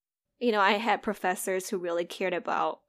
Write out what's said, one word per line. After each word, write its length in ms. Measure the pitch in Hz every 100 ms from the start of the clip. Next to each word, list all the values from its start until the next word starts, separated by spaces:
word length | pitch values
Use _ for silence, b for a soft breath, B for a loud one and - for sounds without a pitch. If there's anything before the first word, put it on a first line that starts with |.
| _ _ _ -
you 120 | 240
know, 80 | 214
I 120 | 196
had 280 | 214 226 196
professors 680 | 220 196 185 185 196 185 -
who 80 | 190
really 260 | 175 170
cared 300 | 175 - 185
about 460 | 170 170 160 160 -